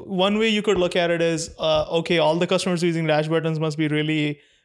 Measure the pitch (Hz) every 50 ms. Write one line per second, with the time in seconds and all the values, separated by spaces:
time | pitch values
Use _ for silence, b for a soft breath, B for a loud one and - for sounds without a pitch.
0 | - - 196 180 185 202 208 214 220 226 214 208 202 220 196 180 180 175 - 185
1 | 175 170 170 165 170 165 165 156 160 - - - - 156 156 156 151 - - 170
2 | 165 - 180 165 151 151 160 170 180 175 190 180 - 190 180 170 170 175 165 165
3 | 165 156 151 147 156 156 160 160 156 165 160 156 160 160 147 151 160 151 151 151
4 | 151 151 156 156 147 147 147 b b b b b